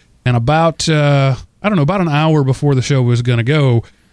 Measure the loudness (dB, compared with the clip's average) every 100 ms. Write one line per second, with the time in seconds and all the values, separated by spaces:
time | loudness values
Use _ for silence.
0 | _ _ -2 -2 0 0 0 -2 -2 0
1 | 2 2 0 -2 -8 _ -2 0 0 0
2 | -2 0 2 2 0 -2 0 -2 0 0
3 | 0 0 0 -2 0 0 2 0 -2 _
4 | _